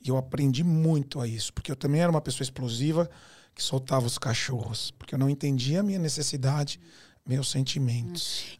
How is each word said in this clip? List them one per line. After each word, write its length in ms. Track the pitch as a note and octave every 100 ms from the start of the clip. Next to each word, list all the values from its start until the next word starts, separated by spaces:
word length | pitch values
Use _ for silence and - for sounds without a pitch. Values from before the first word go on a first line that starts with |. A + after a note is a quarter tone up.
E 60 | C3
eu 80 | C3
aprendi 480 | C3 - C#3 B2+
muito 560 | F3 D#3+ D#3+ D3+ C3+ C#3+
a 80 | A#2+
isso, 240 | A2+ -
porque 180 | - -
eu 60 | C3
também 240 | C#3 D3
era 100 | F3
uma 120 | D#3
pessoa 220 | D3 B2+ C3
explosiva 640 | - B2 A#2 D3 D#3+ E3+ - - - -
que 80 | -
soltava 440 | - C3+ C3 C3+ A#2+
os 120 | -
cachorros, 760 | - A#2+ - B2 A2+ A2 -
porque 220 | - - C3
eu 40 |
não 100 | C#3
entendia 520 | C#3+ D3 C3 C3 E3+
a 20 |
minha 160 | G3+ F#3+
necessidade, 800 | D#3 - - C#3+ C3 D3 C#3+ - - - - _ -
meus 240 | B2+ C3
sentimentos. 960 | C3 C3+ D#3 B2+ A#2+ A#2 F3 - - - -